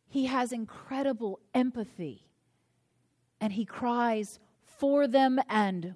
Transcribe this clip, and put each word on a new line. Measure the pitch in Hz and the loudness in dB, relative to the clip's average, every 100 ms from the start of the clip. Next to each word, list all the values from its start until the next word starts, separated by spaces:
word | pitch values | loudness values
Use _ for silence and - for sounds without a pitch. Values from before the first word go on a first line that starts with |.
| _ | _
He | 277 262 | -4 0
has | 262 247 | 0 -2
incredible | 247 220 - - 269 277 233 226 190 _ | -4 -8 -12 -8 -4 -2 -2 -4 -8 _
empathy | 254 254 247 208 - 160 104 _ _ _ _ _ _ _ _ _ _ _ - | 0 0 -2 -8 -8 -10 -10 _ _ _ _ _ _ _ _ _ _ _ -8
and | 220 | -4
he | 202 208 | -4 -6
cries | - 247 240 240 220 202 - _ _ | -4 -2 0 0 0 -4 -12 _ _
for | _ - 277 285 285 | _ -2 2 4 4
them | 269 262 254 - | 6 6 4 2
and | 214 202 185 170 | 2 2 0 -6